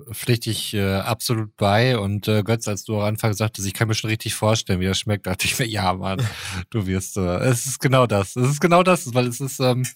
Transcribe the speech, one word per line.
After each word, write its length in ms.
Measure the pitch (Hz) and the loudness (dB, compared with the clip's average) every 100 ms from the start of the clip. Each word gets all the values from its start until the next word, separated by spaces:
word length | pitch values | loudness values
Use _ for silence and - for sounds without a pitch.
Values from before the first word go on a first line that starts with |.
| - | -14
pflichte 400 | 104 - 120 117 | -8 0 0 0
ich, 240 | 107 - 104 | -4 -4 0
äh, 220 | 98 95 | 0 0
absolut 600 | 113 113 - 113 107 - | 0 -2 -2 -2 -4 0
bei. 400 | 101 104 127 120 | 4 4 4 2
Und, 300 | 98 101 110 | 0 -2 0
äh, 160 | 107 | 0
Götz, 240 | 95 113 110 | 2 -2 -2
als 160 | 101 | -6
du 140 | - 107 | -4 -2
am 60 | 104 | 0
Anfang 260 | 110 113 | 0 -2
sagtest, 340 | 98 107 - 98 | 0 -2 -2 -6
„Ich 60 | |
kann 140 | - 110 | -2 0
mir 80 | 110 | 0
schon 160 | 110 | -2
richtig 240 | 110 110 - | -4 -4 0
vorstellen, 440 | 107 110 - 92 | 2 2 0 0
wie 60 | 92 | 0
das 140 | 95 | -2
schmeckt“, 260 | - 101 92 | -2 -4 -4
dachte 200 | 90 - | -2 -2
ich 120 | - | -2
mir, 80 | 117 | -2
Ja, 280 | 107 92 | 0 0
Mann, 260 | 92 95 98 | 0 -2 -2
<laughs> 500 | 113 - 92 92 90 | -4 -4 -10 -10 -6
du 160 | 113 92 | -4 0
wirst, 320 | 92 - 104 | -2 -2 -2
äh, 200 | 90 90 | 0 2
es 260 | 127 120 135 | 2 0 -2
ist 140 | - | -2
genau 260 | 143 131 120 | 2 4 4
das. 300 | 101 98 123 | 2 0 0
Es 140 | 127 | 0
ist 100 | 147 | 2
genau 220 | 175 175 | 4 6
das, 320 | 185 180 127 123 | 6 2 2 0
weil 100 | 123 | 0
es 160 | 120 | -2
ist, 180 | 135 - | -8 0
ähm, 240 | 127 123 127 | 2 2 -2